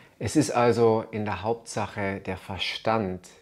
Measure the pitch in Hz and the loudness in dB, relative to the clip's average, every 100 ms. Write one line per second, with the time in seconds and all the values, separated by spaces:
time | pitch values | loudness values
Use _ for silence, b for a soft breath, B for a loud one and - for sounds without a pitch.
0 | b _ 107 156 127 120 120 117 113 110 | b _ 0 2 2 4 4 6 4 4
1 | - 107 104 95 107 117 - - 101 - | 0 -4 -4 -4 -4 -4 -6 -6 -6 -4
2 | 98 98 - 92 - 95 - - - 113 | -4 -4 -6 -8 -8 -8 -6 -4 0 0
3 | 98 92 - - | 0 -6 -12 -20